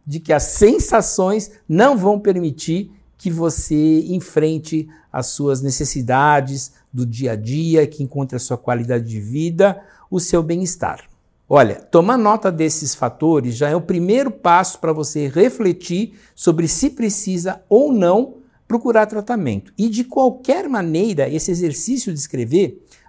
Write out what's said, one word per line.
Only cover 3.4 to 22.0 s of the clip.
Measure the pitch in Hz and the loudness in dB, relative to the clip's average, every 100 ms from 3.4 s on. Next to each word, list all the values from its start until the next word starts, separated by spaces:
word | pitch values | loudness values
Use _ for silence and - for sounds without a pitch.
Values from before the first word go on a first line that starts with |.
| 165 156 - 151 156 156 160 | -2 -2 -2 2 4 2 0
enfrente | 180 - 160 156 160 156 160 156 - _ | -4 -4 0 0 -2 -4 -6 -6 -14 _
as | 131 123 | -8 -6
suas | - 143 127 | -4 -2 -2
necessidades | 139 123 147 143 120 127 147 147 135 139 - _ _ | -2 -4 -4 -4 0 2 4 4 0 -6 -12 _ _
do | 123 | -6
dia | 123 113 131 | -6 -4 -4
a | 107 | -4
dia, | 110 143 165 160 151 | -4 -4 2 4 2
que | 151 | 0
encontre | 135 139 135 123 | -8 -6 -6 -6
a | |
sua | - 123 | -6 -6
qualidade | - 120 117 123 117 | -2 -2 -2 -4 -4
de | 110 | -8
vida, | 104 139 170 165 196 196 - _ _ | -6 -4 -2 2 2 2 -12 _ _
o | 185 | -4
seu | 175 175 | 0 0
bem-estar. | 160 170 185 - 87 - - _ _ _ - | 0 -2 -4 -4 -6 -8 -16 _ _ _ 2
Olha, | 143 113 98 | 4 6 2
tomar | - 170 180 254 | 2 4 4 4
nota | 214 214 196 | 2 2 0
desses | 160 160 - 139 | 0 -2 -2 -6
fatores | - 123 - 156 156 123 117 | -4 -4 0 2 2 0 -2
já | 147 | 0
é | 165 | 0
o | |
primeiro | - 175 175 247 269 | -2 -2 2 2 0
passo | - 175 175 185 - | -2 2 2 2 -2
pra | 160 | -4
você | 156 147 151 143 | -2 -4 -4 -2
refletir | 147 240 247 196 175 - 175 226 - _ - | 2 2 2 -2 -2 -4 -6 -6 -10 _ -2
sobre | - 165 165 | 0 2 0
se | - 285 | -2 -4
precisa | - 226 202 - 185 180 185 - | -2 -4 -4 -4 -4 -6 -8 2
ou | 208 294 | 4 4
não | 233 175 196 269 - _ _ - | 2 4 2 0 -8 _ _ -4
procurar | 233 247 220 214 | -2 2 2 2
tratamento. | 214 208 240 147 98 - - | -2 -4 -4 -2 -4 -6 -4
E | 226 | -2
de | 214 | -2
qualquer | 247 269 262 254 - 320 359 | -4 0 0 0 -2 -2 -2
maneira, | 240 170 160 220 160 135 | -4 -2 0 0 0 -2
esse | 156 - | -2 -4
exercício | 175 175 139 - 262 | -2 -4 -4 -4 -4